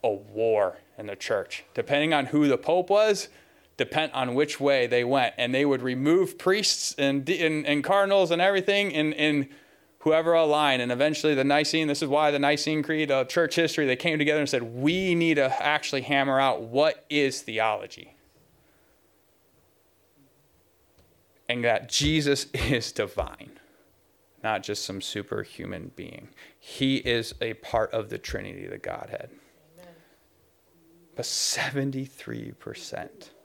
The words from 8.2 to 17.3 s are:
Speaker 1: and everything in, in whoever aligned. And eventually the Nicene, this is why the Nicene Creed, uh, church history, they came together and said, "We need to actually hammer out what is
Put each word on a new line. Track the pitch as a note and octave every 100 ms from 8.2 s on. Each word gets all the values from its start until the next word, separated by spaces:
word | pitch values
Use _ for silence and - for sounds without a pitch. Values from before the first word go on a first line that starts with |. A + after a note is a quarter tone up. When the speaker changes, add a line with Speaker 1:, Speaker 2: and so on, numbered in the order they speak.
| F3+
Speaker 1:
and | E3+
everything | F#3 G3 F#3+ G3+ G3+
in, | D3+ D3+
in | D3+ D3+ D3 C#3 - - _ _ _
whoever | D#3 D#3+ E3
aligned. | E3+ D#3+ D3 D3+ C3
And | B2
eventually | B2 D3 D3+ D#3
the | C#3
Nicene, | C#3 C#3+ D3+ E3 D#3
this | C#3+
is | D3
why | D3 D3+
the | C#3+
Nicene | C#3+ D3 - D#3
Creed, | D3 D#3 D3+
uh, | C3+
church | C3 - D#3
history, | - E3 D#3+ C#3+
they | B2+
came | E3+ D#3
together | D3 D3+
and | C#3
said, | C3
"We | A#2 A#2+ C#3+ F3+ F#3+
need | E3+ E3 D3
to | C3 C3
actually | D3 D3+ - C#3
hammer | B2+ C#3 C#3 C3+
out | C3+ A#2+
what | A2+ B2 D#3 - _
is | D3 C#3